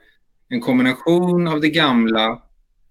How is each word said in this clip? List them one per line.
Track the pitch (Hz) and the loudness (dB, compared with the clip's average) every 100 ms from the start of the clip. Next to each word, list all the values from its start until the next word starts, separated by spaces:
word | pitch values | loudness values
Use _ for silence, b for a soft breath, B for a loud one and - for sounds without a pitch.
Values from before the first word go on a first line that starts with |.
| b b _ _ _ | b b _ _ _
en | 123 | -6
kombination | 135 127 127 127 - 175 180 175 170 | -2 0 0 -2 0 0 2 0 0
av | 151 | -2
det | 156 | -2
gamla, | 160 147 120 113 110 110 117 - _ _ _ _ | 0 2 2 2 0 -2 -4 -14 _ _ _ _